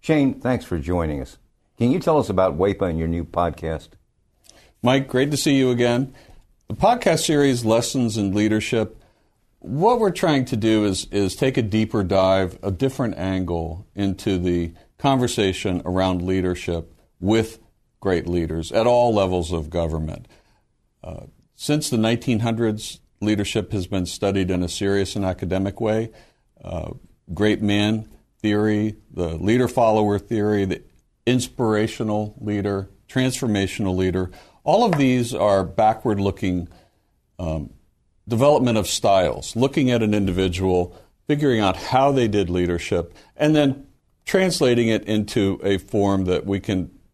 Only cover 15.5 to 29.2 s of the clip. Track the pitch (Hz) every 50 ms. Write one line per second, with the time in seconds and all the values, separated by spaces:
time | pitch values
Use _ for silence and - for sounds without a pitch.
15.5 | 92 - - 101 90 87 - - 90 92 92 92 92 90 90 92 95 95 92 92
16.5 | 90 87 - - 85 82 82 - - _ _ _ _ _ 90 95 110 113 - 220
17.5 | - - _ _ _ _ _ _ _ _ - 98 92 85 - 85 85 87 82 80
18.5 | 80 82 78 - - 110 113 120 120 123 120 120 110 104 98 92 92 90 85 82
19.5 | 90 82 76 76 80 87 85 80 78 80 78 78 - - - - - _ _ _
20.5 | _ _ _ _ _ _ _ _ _ _ - 85 85 82 - - _ _ _ _
21.5 | _ _ - - 147 151 151 - 135 113 110 110 117 117 - - 120 107 113 120
22.5 | 117 110 117 110 107 110 - - - - _ _ _ _ 101 107 107 101 101 -
23.5 | - 113 95 - - 101 90 - 104 95 92 85 - - - 98 98 98 95 90
24.5 | 92 87 90 87 - - 101 98 98 98 98 95 - 107 98 92 90 - - 82
25.5 | 92 95 98 98 98 - 113 110 107 110 113 110 - - - _ _ _ _ _
26.5 | _ _ - 87 87 82 78 - - - - - _ _ _ - 87 80 104 107
27.5 | 104 - 107 104 104 104 104 107 110 110 107 - - - _ _ _ _ - 107
28.5 | 104 104 107 107 107 104 107 110 104 - _ _ - -